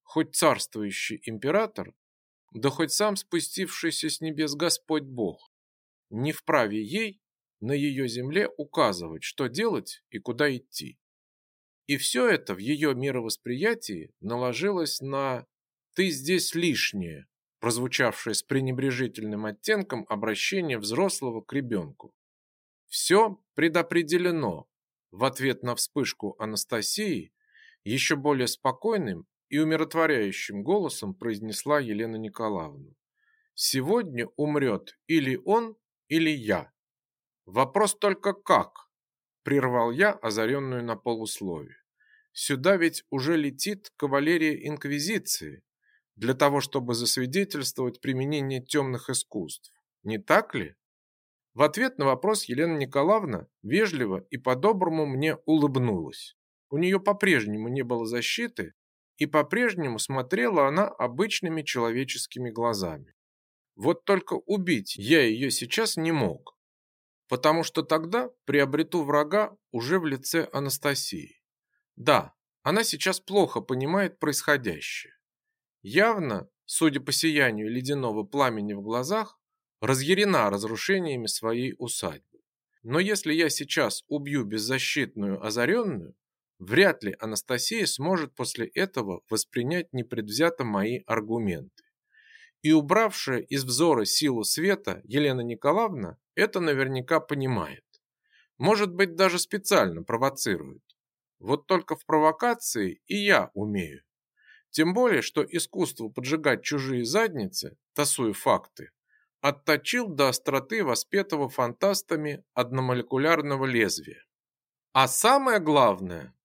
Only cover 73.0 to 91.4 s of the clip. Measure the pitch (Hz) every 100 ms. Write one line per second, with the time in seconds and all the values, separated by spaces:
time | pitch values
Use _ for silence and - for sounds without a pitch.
73 | 190 185 - 202 160 117 - 131 139 190
74 | 190 - 151 131 - 143 113 78 - -
75 | - _ _ _ _ _ _ _ 98 135
76 | 220 208 147 101 - _ - - 160 139
77 | 131 135 165 147 131 107 107 123 127 143
78 | 127 107 101 143 131 110 104 101 101 117
79 | 131 214 214 _ _ _ _ _ 117 135
80 | 139 190 208 160 107 98 107 110 - 196
81 | 165 123 110 - 113 120 131 - 123 -
82 | 87 76 _ _ _ _ _ _ 113 147
83 | 196 202 151 160 160 - 143 165 120 -
84 | - 147 143 143 104 110 107 131 - 151
85 | 113 107 101 95 110 110 123 226 214 117
86 | 80 - _ _ _ _ 90 127 196 143
87 | 104 - 110 110 - 123 - 226 185 -
88 | 151 185 143 - 123 - 113 - 190 139
89 | 101 90 - 110 - 127 123 175 170 131
90 | 117 117 104 110 165 165 123 104 107 123
91 | - 113 107 117